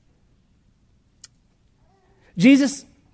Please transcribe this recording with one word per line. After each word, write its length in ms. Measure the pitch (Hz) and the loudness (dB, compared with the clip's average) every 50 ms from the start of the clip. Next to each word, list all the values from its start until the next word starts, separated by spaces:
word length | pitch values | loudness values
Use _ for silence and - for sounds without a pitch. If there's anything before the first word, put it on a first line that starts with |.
| _ _ _ _ _ _ _ _ _ _ _ _ _ _ _ _ _ _ _ _ _ _ _ _ - - _ _ _ _ _ _ _ _ _ _ _ _ _ _ _ _ _ _ _ _ - - | _ _ _ _ _ _ _ _ _ _ _ _ _ _ _ _ _ _ _ _ _ _ _ _ -20 -20 _ _ _ _ _ _ _ _ _ _ _ _ _ _ _ _ _ _ _ _ -8 0
Jesus 480 | 170 254 285 262 285 262 - - - - _ _ _ _ | 2 2 4 4 2 -2 -6 -10 -14 -20 _ _ _ _